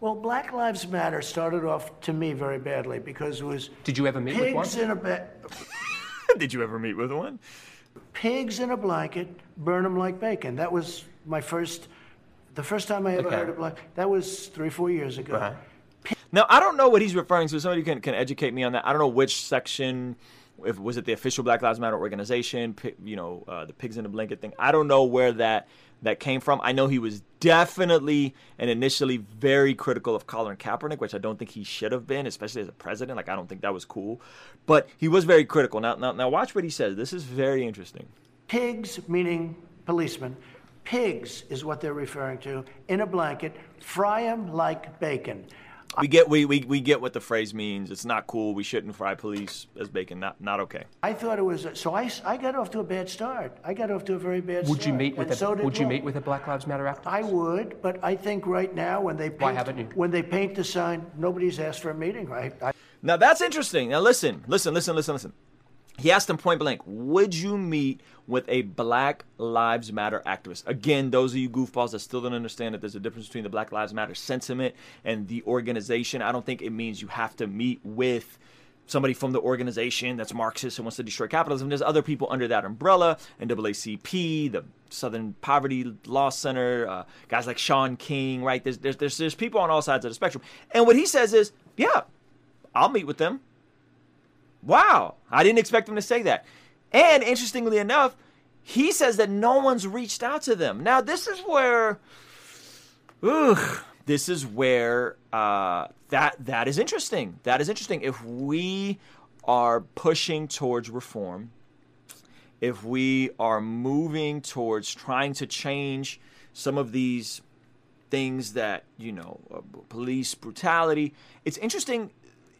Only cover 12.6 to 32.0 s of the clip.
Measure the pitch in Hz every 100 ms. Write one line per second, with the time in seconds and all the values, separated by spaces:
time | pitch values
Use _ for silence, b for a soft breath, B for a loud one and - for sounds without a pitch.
12.6 | 139 208 190 202 196 180 180 - 170 165
13.6 | 165 160 - - 196 190 185 - - 160
14.6 | 156 - 175 170 139 127 131 110 104 -
15.6 | - - _ _ - - - 185 - 240
16.6 | 392 294 262 214 208 180 - 175 160 151
17.6 | 180 175 156 151 147 110 131 139 135 123
18.6 | 127 123 - 151 143 120 135 - - 131
19.6 | - - 131 127 127 117 b b b -
20.6 | 101 98 104 120 117 107 131 127 120 120
21.6 | 120 113 117 107 101 101 104 123 120 123
22.6 | 117 104 127 - 95 104 85 90 - 87
23.6 | 78 76 120 113 107 107 107 107 107 -
24.6 | 131 156 147 135 131 127 127 113 113 110
25.6 | - b b b 110 101 143 131 147 139
26.6 | - 135 135 135 113 104 - - 165 165
27.6 | 170 - 175 165 143 147 139 - b b
28.6 | 120 117 131 - 139 123 104 110 135 139
29.6 | 139 135 - 120 120 107 - 113 110 98
30.6 | 113 117 151 151 107 101 107 107 107 113
31.6 | 98 - 107 123